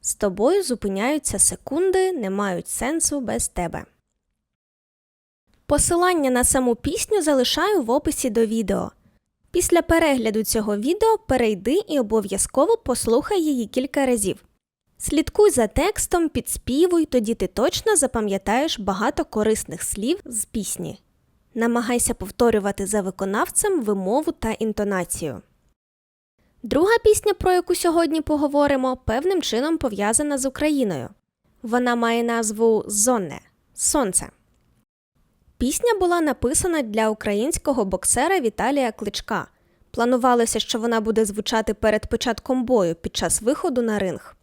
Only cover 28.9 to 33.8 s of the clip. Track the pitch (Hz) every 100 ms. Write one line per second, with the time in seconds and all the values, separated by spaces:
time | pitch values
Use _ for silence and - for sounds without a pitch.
28.9 | 254 - 220 330 381 - 220 285 330 269
29.9 | 196 202 226 294 277 262 262 294 294 226
30.9 | 156 120 - _ _ _ _ 233 240 247
31.9 | 240 233 233 233 233 220 214 233 220 -
32.9 | 208 214 240 175 135 _ _ _ -